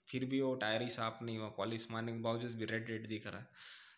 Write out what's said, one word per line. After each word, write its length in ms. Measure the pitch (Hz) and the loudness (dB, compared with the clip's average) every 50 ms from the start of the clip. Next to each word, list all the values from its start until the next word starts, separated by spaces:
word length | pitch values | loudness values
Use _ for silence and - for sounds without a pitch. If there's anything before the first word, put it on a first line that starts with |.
| _ | _
फिर 180 | - - 123 131 | -4 0 0 2
भी 160 | 127 135 135 | 2 4 4
वो 120 | 135 131 127 | 4 4 4
टायर 260 | - 107 107 110 113 | 4 4 4 4 4
ही 80 | 120 120 | 4 2
साफ 320 | - 123 113 113 - - | 0 2 0 0 0 -2
नहीं 160 | 117 117 113 | -2 -2 -2
हुआ, 120 | 110 107 104 | -2 -2 -2
पॉलिश 380 | - - 98 113 117 113 - - | -2 0 0 0 0 -2 -2 -2
मारने 200 | 113 113 113 117 | -2 -2 0 0
के 80 | 117 113 | -2 0
बावजूद 320 | 113 113 117 117 120 120 | 2 2 2 2 0 -2
भी 140 | 113 113 110 | -2 -2 -2
रेड 240 | 107 113 113 113 117 | 0 0 -2 0 -2
रेड 180 | 113 110 113 107 | -4 -4 -2 -2
दिख 180 | 110 104 - | -4 -4 -4
रहा 120 | 104 98 101 | -4 -6 -6
है। 360 | 131 - - - - - - - - - - | -8 -12 -16 -16 -16 -16 -16 -16 -18 -20 -20